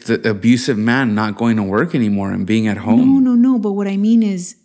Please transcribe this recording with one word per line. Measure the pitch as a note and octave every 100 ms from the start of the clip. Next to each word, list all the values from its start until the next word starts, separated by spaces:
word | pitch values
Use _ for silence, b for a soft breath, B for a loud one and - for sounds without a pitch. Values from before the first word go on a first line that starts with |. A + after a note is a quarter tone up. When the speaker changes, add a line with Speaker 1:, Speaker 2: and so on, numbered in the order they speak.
| -
Speaker 1:
the | A2+ A#2
abusive | G2+ A2+ B2 B2+ A2
man | A2 B2 B2+
not | G#2 G#2+ G2+
going | A#2 A2
to |
work | G2 G2+ E3+
anymore | E3 G#2+ G2+ G2
and | F#2+ F#2+
being | A2 A2
at | G2
home. | - A#3+ C4 C4+
Speaker 2:
No, | B3+
no, |
no. | A#3+ B3+ B3+
But | G3+
what | G3 G3
I | G3
mean | G#3 A3+
is, | G#3+ F#3+ F3+ -